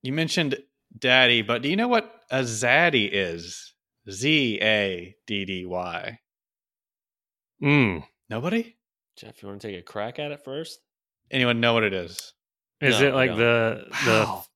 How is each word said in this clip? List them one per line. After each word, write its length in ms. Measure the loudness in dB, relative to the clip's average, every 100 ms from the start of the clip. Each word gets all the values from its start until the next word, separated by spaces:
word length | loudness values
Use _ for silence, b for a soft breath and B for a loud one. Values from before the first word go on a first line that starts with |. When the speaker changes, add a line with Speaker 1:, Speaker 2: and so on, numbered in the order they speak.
Speaker 1:
You 100 | -4
mentioned 440 | -4 -2 0 -2 -4 -8 _ _ -6
daddy, 460 | 2 4 6 4
but 200 | 2 -2
do 60 | -2
you 60 | -2
know 120 | 2
what 200 | 0 -2 -20 _
a 100 | -4
zaddy 680 | -2 -2 2 4 4 2 0
is? 640 | -2 -2 -4 -10 -16 -18 _ _ _ -16
Z 480 | -4 0 2 2 0
A 540 | 2 2 0 -4 -10 _ -8
D 180 | -6
D 200 | -4 -8
Y. 540 | -6 -6 -6 -8 -10 -14 _ _ _ _ _ _ _ _ _ _ _ _ _ _
Speaker 2:
Mm. 420 | 2 4 4 0 -10 _ _
Speaker 1:
Nobody? 480 | -8 -2 -4 -4 _ _ _ _ -20
Speaker 3:
Jeff, 240 | -20 -18
you 60 | -16
wanna 120 | -14
take 160 | -12 -14
a 40 |
crack 360 | -12 -10 -8 -8
at 140 | -10
it 100 | -10
first? 360 | -12 -12 -12 -16 _ _ _ _ _
Speaker 1:
Anyone 300 | 0 2 4
know 120 | 4
what 100 | 4
it 80 | 2
is? 400 | -2 -6 -12 -18 _ _ _ _ _
Speaker 2:
Is 200 | 2 4
Speaker 3:
No, 80 | 4
Speaker 2:
it, 60 |
like, 160 | 4 0
Speaker 3:
I 60 | 2
don't. 20 |
Speaker 2:
the, 460 | 2 4 2 -2 -8 -2
the, 60 | 2 4
Speaker 1:
Wow. 200 | 2 -4 -12